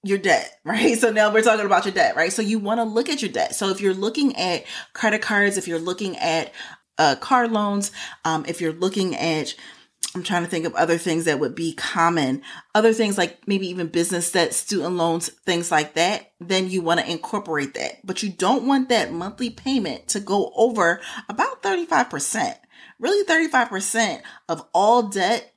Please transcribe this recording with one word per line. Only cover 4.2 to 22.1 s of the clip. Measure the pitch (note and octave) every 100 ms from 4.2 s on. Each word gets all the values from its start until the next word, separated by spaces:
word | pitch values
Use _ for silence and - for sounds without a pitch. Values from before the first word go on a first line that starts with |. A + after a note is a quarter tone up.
| C#4 -
at | F3+ F3 - - -
credit | - A3 G#3+
cards, | - G#3 G3+ G3
if | F3+
you're | E3
looking | E3+ F3+ G3+ E3
at, | E3 E3 - - - - _ -
uh, | D3+ C3+
car | - B3+ A#3
loans, | A3 G#3 G3+ G3+ - - -
um, | E3 D#3+ D3
if | E3+
you're | E3
looking | E3 F#3 G3+ F#3 -
at, | E3 D#3+ C#3+ - - - _ _ -
I'm | F#3
trying | F3 F3
to | E3+
think | E3+ D#3+
of |
other | - E3 E3+
things | F3+ D#3+
that | E3 C3+
would | C#3
be | C3 E3
common, | - - F#3 E3+ E3 C3+ C#3 - - _
other | G#3+ A3+
things | A3+ G#3+ G3
like | F3 - -
maybe | G3 F#3
even | F3+ E3
business | E3+ E3+ F3+ E3+
debt, | F#3 D#3+
student | - - G3 F3
loans, | F3+ E3 E3 - - -
things | E3+ E3+
like | D#3+ D3+
that, | D#3+ F3 G#3 - _
then | F3 F#3+ F#3
you | F#3
wanna | E3 F3
incorporate | - E3 - G#3 F#3 D3+ C#3
that. | - - -
But | F#3+ F#3+
you | G#3
don't | F3+ F#3+ C4 B3
want | C4+ B3+
that | A#3 -
monthly | E3+ F#3 - A#3+
payment | - C4+ C4+ F3+ B2 -
to | G#3
go | G3+ G3+ -
over | - A#3 A3 E3+ F3 - - -
about | G#3+ B4+ -
thirty-five | - F#4 E4+ D4+ B3